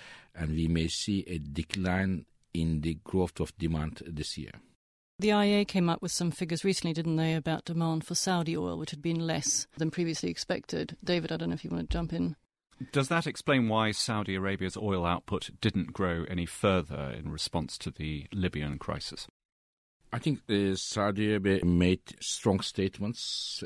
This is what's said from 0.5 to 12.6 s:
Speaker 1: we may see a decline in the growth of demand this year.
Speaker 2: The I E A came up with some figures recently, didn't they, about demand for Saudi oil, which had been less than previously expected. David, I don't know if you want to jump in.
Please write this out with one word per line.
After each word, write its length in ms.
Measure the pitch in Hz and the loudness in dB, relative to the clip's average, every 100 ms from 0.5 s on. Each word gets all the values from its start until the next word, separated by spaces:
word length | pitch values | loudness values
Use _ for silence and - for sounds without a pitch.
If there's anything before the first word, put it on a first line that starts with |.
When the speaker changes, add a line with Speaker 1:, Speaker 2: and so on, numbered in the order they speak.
Speaker 1:
we 160 | 78 80 | 2 2
may 200 | 82 82 | 2 2
see 360 | - - 98 87 | -2 -2 -2 -2
a 140 | 85 | -6
decline 880 | 71 71 80 98 90 92 95 92 - _ _ | -6 -6 -2 0 2 2 2 -2 -6 _ _
in 280 | 85 80 78 | -2 0 2
the 180 | 80 76 | 0 -4
growth 360 | - 92 87 - | -2 0 0 -2
of 180 | 82 - | -6 -2
demand 460 | 82 78 78 - - | -2 0 -2 -6 -10
this 320 | 76 - - | -8 -6 -8
year. 140 | 69 - - _ _ _ _ - | -10 -14 -20 _ _ _ _ -2
Speaker 2:
The 140 | 208 | 4
I 160 | 208 202 | 6 6
E 140 | 208 | 4
A 40 | 202 | 4
came 240 | 190 175 | 2 2
up 140 | 170 | 2
with 80 | 175 | -2
some 180 | - 175 | 0 0
figures 340 | - 165 170 | 0 -2 0
recently, 300 | 196 - 170 | 0 2 0
didn't 220 | 160 165 160 | 0 2 2
they, 180 | 160 | 4
about 320 | 160 160 156 - | 2 0 -2 -2
demand 400 | 165 165 160 - | 0 2 0 0
for 80 | |
Saudi 420 | 175 190 180 160 165 | -2 2 0 0 -2
oil, 220 | 175 165 | -2 -4
which 140 | 156 | -6
had 100 | 147 | -4
been 240 | 165 165 165 | -2 0 0
less 400 | 160 - - - - | -2 0 -2 -2 -2
than 120 | 160 | -2
previously 400 | 180 165 156 175 | 0 -2 -2 -4
expected. 680 | 165 - 180 - 160 - - | -4 -4 -4 -4 -4 -4 -6
David, 280 | - 175 160 | -2 0 0
I 60 | 165 | -4
don't 120 | 165 | -2
know 60 | 165 | -4
if 80 | |
you 80 | 170 | -4
want 180 | 170 160 | -4 -2
to 40 | |
jump 200 | 170 165 | -2 -2
in. 220 | 170 170 147 _ _ | 0 -2 -4 _ _